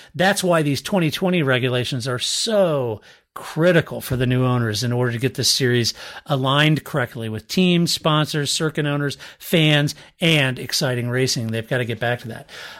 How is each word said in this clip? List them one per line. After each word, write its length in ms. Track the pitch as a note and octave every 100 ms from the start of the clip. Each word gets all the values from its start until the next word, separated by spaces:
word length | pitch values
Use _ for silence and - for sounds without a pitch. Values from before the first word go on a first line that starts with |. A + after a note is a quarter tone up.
| - C#3
that's 260 | F#3 G3
why 180 | F3+ E3
these 200 | D3 C3+
twenty 300 | - G3 D#3+
twenty 320 | - F#3 F3+
regulations 640 | C3+ B2+ B2+ B2 A#2+ C3 B2+
are 100 | B2
so 840 | - - A#3 G#3+ F3+ D3 A#2+ G#2 - - _
critical 680 | - - D3+ F3 E3 - A#2+
for 140 | - B2
the 100 | B2+
new 200 | B2+ B2+
owners 380 | B2 A2+ G2+
in 80 | B2
order 180 | A#2+ B2
to 60 | A#2
get 180 | C3 -
this 140 | A#2
series 440 | - B2+ A#2+ A2+ - - - -
aligned 580 | C#3 C3 C#3+ D3+ D3+ -
correctly 420 | D3 A#2+ A#2+ A2+
with 180 | A2 -
teams, 440 | - F3+ F3 E3+
sponsors, 580 | - D#3+ D3+ D3 D#3 C#3+
circuit 340 | - D#3+ D#3 D3
owners, 320 | C#3+ C#3+ - - -
fans, 580 | - E3+ D#3 D3 D3 - - _
and 360 | E3 D#3 C3 B2+
exciting 500 | C3 - C3+ B2 A#2+
racing. 380 | B2+ C3 C3+ A2+
They've 200 | A2+ A2+
gotta 180 | C3 A#2
get 140 | A2
back 220 | A#2 A#2+
to 80 | A2+
that. 200 | - - - -